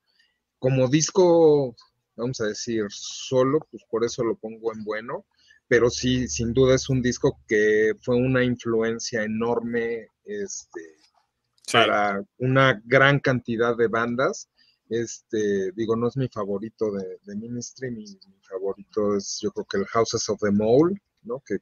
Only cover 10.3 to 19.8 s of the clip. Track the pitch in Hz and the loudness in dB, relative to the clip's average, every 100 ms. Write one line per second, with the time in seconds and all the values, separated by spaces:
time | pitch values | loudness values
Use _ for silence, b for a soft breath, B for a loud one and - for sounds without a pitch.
10.3 | 104 98 - - 87 80 78 _ _ _ | -8 -8 -10 -14 -16 -16 _ _ _ _
11.3 | _ _ _ - 120 107 104 104 98 104 | _ _ _ -2 2 2 2 0 -4 -8
12.3 | - 127 131 135 107 117 131 135 143 - | -6 0 4 4 2 2 4 6 4 2
13.3 | 127 - 113 120 117 117 113 117 120 147 | -2 -2 -2 0 2 0 0 -2 -2 -2
14.3 | - - _ _ _ _ 113 113 - _ | -4 -12 _ _ _ _ -6 -6 -10 _
15.3 | 110 104 101 95 95 110 113 120 135 131 | -2 0 0 -2 -4 -2 -2 -2 -2 -4
16.3 | 110 101 101 110 - 110 98 95 90 98 | -4 -6 -6 -8 -6 -4 -4 -8 -12 -12
17.3 | 101 117 120 117 - 131 113 104 98 _ | -12 -10 -10 -10 -12 -10 -10 -14 -20 _
18.3 | _ _ 95 98 98 - - 104 101 - | _ _ -6 -6 -6 -8 -2 0 0 -2
19.3 | - 104 - 98 98 | -6 -6 -6 -4 -4